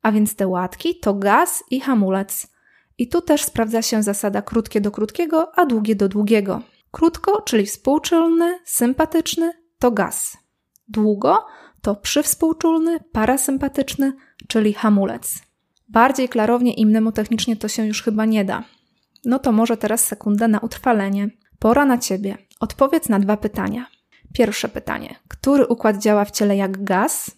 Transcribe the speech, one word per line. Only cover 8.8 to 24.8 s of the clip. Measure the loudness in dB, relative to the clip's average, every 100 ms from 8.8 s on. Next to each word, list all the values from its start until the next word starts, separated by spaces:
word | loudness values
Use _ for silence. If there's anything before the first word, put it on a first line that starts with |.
| 0 0 0 0 -2 -2 -4 -4 _ _
to | 0
gaz. | 0 -4 -4 -8 -10 _ _ _ _ _
Długo | 0 0 2 2 0 0 -20 -20 _
to | -6 -4
przywspółczulny, | -2 -2 -2 0 0 0 0 2 0 -2 -4
parasympatyczny, | -2 0 0 0 -2 -2 -4 -4 -2 -2 -4 _ _ -4
czyli | 0 0
hamulec. | 2 2 2 2 -4 -10 -12 _ _ _ _ _
Bardziej | 2 4 2 -2
klarownie | 0 2 2 2
i | 2 4
mnemotechnicznie | 4 2 -2 -2 -2 -2 -4
to | -4
się | -4 -4
już | -2
chyba | -2 0 0
nie | 0 0
da. | -4 -8 _ _ _ _ _ -2
No | 0
to | 2
może | 2 2 0
teraz | -2 -2 -2
sekunda | -4 -2 2 2
na | 2
utrwalenie. | -2 -4 0 0 0 -2 -4 _ _ _
Pora | 2 4 4
na | 2
ciebie. | 0 -4 -4 -8 _ _
Odpowiedz | -8 0 2 2 2
na | 0
dwa | 2 0
pytania. | -2 -4 -6 -6 -10 _ _ _ _
Pierwsze | 0 0 0 -6
pytanie. | -8